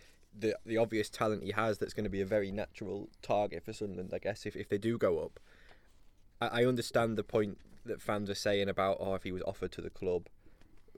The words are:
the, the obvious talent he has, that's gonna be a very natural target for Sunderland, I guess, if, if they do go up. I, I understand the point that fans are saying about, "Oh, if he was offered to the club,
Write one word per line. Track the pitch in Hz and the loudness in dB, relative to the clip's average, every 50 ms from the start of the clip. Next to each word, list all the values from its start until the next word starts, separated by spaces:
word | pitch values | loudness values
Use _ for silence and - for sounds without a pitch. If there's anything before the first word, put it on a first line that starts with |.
| - - - - - _ - 107 | -20 -20 -20 -20 -20 _ -10 -2
the, | 107 110 101 - - | -2 0 0 -2 -4
the | 110 113 | 0 2
obvious | 110 117 107 113 107 104 - | 2 2 4 2 0 0 0
talent | - - 117 110 107 98 - | 0 0 2 2 2 0 -2
he | 95 | -4
has, | 101 107 113 113 104 | -2 0 2 2 0
that's | - - - - | 0 -2 -4 -4
gonna | - 107 101 | -4 -4 -2
be | 98 98 | 0 0
a | 98 | 0
very | 95 110 107 101 98 | 2 2 2 2 0
natural | 98 104 95 - - - - 92 98 101 - - - - | -2 -4 -6 -6 -8 -10 -8 -6 -6 -6 -8 -10 -14 -14
target | - - 110 101 104 101 - 85 - | -2 0 2 2 2 0 -2 -6 -8
for | - 110 | -10 -8
Sunderland, | - 107 101 92 92 92 90 90 | -6 -6 -6 -6 -8 -6 -6 -6
I | 95 | -4
guess, | - 98 104 - - | -2 -4 -4 -4 -8
if, | 104 - | -8 -8
if | - 104 - | -8 -4 -2
they | 104 | -2
do | 101 101 113 117 | 0 2 0 2
go | 110 113 95 85 78 | 4 2 2 2 2
up. | 80 - - - - - - - - - - - - - - - - - - _ - - - - | -2 -6 -8 -16 -20 -20 -20 -20 -20 -20 -20 -20 -20 -20 -20 -20 -20 -20 -20 _ -20 -20 -6 -4
I, | 117 117 - 117 | -4 0 4 6
I | 120 | 6
understand | 127 127 120 117 - - 123 117 113 113 | 6 6 2 -2 2 4 4 4 4 2
the | 107 101 | 0 -2
point | - - 113 107 101 92 - - - - - - | 2 2 2 2 2 -2 -8 -16 -20 -20 -16 -8
that | 117 104 - | -8 -8 -4
fans | - - 107 104 104 98 | -2 -2 -2 0 0 -2
are | 101 | -4
saying | - - 104 104 101 98 98 | 0 2 2 4 4 4 2
about, | 92 - 95 98 95 - | 2 2 4 4 2 2
"Oh, | 92 98 95 | 0 -2 -2
if | 92 - | -2 -2
he | 95 | -4
was | 90 92 - | -4 -4 -4
offered | - 95 - 92 90 - | -4 -4 -4 -6 -6 -6
to | - | -6
the | 82 82 | -8 -8
club, | - - 98 90 87 87 - - - - - - - - - - - - - - - | -8 -2 0 2 2 0 -2 -4 -16 -20 -20 -20 -20 -20 -20 -20 -20 -20 -20 -20 -18